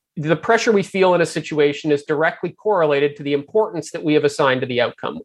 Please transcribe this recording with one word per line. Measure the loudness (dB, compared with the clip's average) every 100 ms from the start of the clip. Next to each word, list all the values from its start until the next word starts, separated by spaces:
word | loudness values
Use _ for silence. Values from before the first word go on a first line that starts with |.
| _ -8
The | -2 0
pressure | 2 2 4
we | 2
feel | 0 2 2
in | 4
a | 0
situation | -2 -4 0 0 0 -2
is | -2
directly | 0 -2 -2 -2 -8
correlated | -6 -2 2 2 2 0 -2
to |
the | -4
importance | -4 -2 -2 -2 -4 -10
that | -6
we | 0
have | 2
assigned | 2 2 2 2
to | -2
the | -2
outcome. | -2 -4 -10 -10